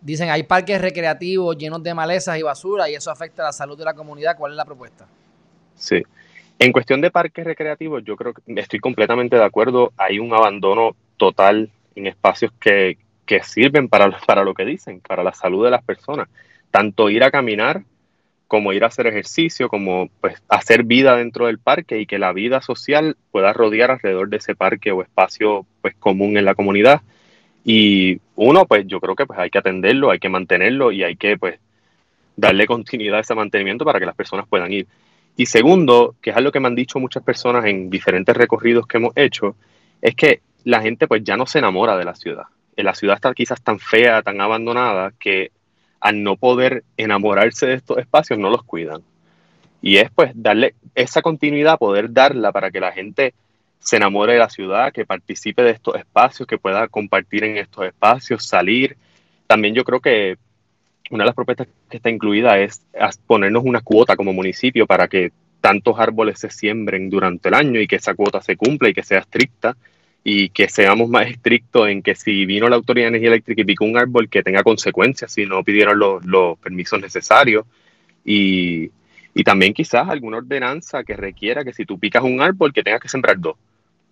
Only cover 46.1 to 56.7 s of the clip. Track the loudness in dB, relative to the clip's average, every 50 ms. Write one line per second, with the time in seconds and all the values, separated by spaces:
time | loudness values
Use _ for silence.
46.1 | -2 0 -2 -4 -4 0 2 0 2 2 2 0 0 -4 _ _ _ -8 -4 -2
47.1 | -2 0 0 0 2 4 2 2 2 0 -2 -2 -2 -4 _ -4 -4 -4 -2 2
48.1 | 2 2 2 2 -4 -2 -2 -2 -4 -4 -8 _ -10 -10 -10 -10 -12 -14 _ _
49.1 | _ _ _ _ _ _ _ _ _ _ _ _ _ _ -2 2 4 4 4 4
50.1 | 2 2 2 2 0 -4 0 0 2 2 2 0 _ _ _ -10 -4 -4 -4 0
51.1 | -2 -2 -2 -2 -4 -2 -2 -2 0 2 2 2 2 2 0 0 0 0 -2 0
52.1 | 2 4 4 4 2 0 -2 -2 -2 -2 -4 -4 -6 -6 -6 -6 -6 -10 -14 -8
53.1 | -4 -2 -2 -2 _ _ _ _ _ _ _ _ _ _ -4 0 0 2 2 2
54.1 | 2 0 2 4 4 4 4 2 0 -12 -8 -4 -2 -2 -2 -2 -4 -8 -8 -8
55.1 | -8 -10 _ -14 -14 -10 -10 -6 -2 2 2 2 2 0 -6 -8 -8 -8 -10 _
56.1 | 2 2 2 2 0 -8 -10 -8 -8 -6 -4 -4